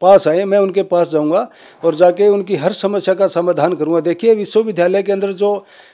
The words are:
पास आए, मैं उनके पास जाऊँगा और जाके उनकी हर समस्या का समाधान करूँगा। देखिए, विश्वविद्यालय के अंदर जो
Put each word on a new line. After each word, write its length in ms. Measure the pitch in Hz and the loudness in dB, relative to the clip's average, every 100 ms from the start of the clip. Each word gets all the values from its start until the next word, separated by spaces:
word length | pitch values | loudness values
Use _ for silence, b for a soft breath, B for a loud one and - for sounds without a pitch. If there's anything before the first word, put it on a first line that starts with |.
पास 280 | 180 196 160 | 4 4 4
आए, 160 | 165 | -2
मैं 140 | 196 202 | 0 0
उनके 240 | 196 190 | 0 -2
पास 280 | - 175 160 | -2 -2 0
जाऊँगा 400 | 151 151 180 247 b b b | -2 0 -2 -4 b b b
और 100 | 165 | -4
जाके 340 | 156 175 175 208 | 4 2 4 2
उनकी 280 | 202 190 175 | 2 -2 -4
हर 160 | 165 | -4
समस्या 420 | 214 196 202 185 | -4 -4 -4 -2
का 120 | 185 190 | 0 0
समाधान 480 | 170 175 165 160 | 0 -2 0 -2
करूँगा। 260 | 165 151 170 | -2 -2 -2
देखिए, 340 | 160 170 226 | -2 0 0
विश्वविद्यालय 680 | 220 196 214 220 170 180 196 | 0 0 -2 -2 -2 0 0
के 100 | 190 | -2
अंदर 200 | 196 196 | -4 -4
जो 320 | 185 202 202 b b b | -2 -2 -2 b b b